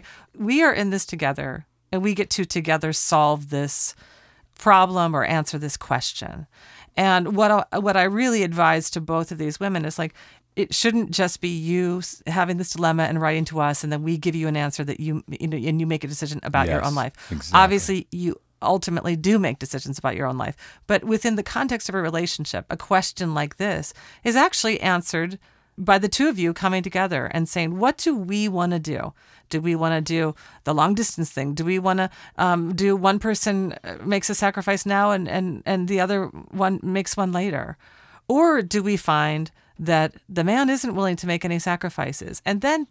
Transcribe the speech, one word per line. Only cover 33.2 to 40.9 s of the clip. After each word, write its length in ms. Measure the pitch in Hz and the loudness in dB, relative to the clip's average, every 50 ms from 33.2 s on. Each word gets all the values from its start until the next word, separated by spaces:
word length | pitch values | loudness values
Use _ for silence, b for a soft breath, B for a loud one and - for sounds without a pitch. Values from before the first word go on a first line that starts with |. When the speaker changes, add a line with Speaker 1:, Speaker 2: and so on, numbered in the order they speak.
| - 226 214 - - 214 202 196 190 170 - - | 0 -2 -2 0 0 0 0 0 -2 -4 -6 -10
Speaker 1:
uh, 120 | - - 90 - 110 | -12 -14 -12 -8 -2
makes 240 | 190 202 196 - - | -2 -2 0 0 -2
a 60 | 202 | 0
sacrifice 500 | - 208 196 - 202 180 202 202 185 - | 0 0 0 0 0 -2 -2 -2 0 0
now 260 | 202 202 196 202 208 | 0 2 4 4 4
and, 140 | 202 190 175 - | 2 0 0 -2
and, 340 | - 190 185 180 143 - - | -2 -2 -2 -2 -4 -4 -2
and 240 | - 196 185 180 180 | -2 0 0 0 0
the 100 | 202 185 | 0 0
other 280 | 180 185 202 196 185 - - 78 - - | 2 2 0 0 -2 -4 -8 -12 -16 -10
one 280 | - 190 190 190 190 - | -2 0 0 0 0 -2
makes 340 | - 185 185 196 185 - - | -2 -2 -2 -2 -2 -2 -2
one 160 | 208 190 185 | -2 -2 0
later? 460 | 180 175 190 202 147 131 - - 156 b b b b b b b b b b - | 0 -2 -2 -2 -4 -4 -6 -8 -12 b b b b b b b b b b 0
Or 320 | 254 294 330 339 311 254 | 4 6 6 6 4 2
do 220 | 190 170 - 208 | 2 0 -2 0
we 160 | 190 208 202 175 | 2 2 0 0
find 520 | - - 156 151 151 151 156 151 160 - b b b b b b | 2 2 2 2 2 2 0 -2 -4 -6 b b b b b b
that 340 | 160 170 165 156 156 156 - - _ - | 0 2 4 4 4 2 -2 -10 _ -6
the 160 | 185 175 165 | -2 0 2
man 240 | 185 220 262 277 262 | 2 2 4 4 2
isn't 240 | 269 254 - 240 | 2 0 -2 -2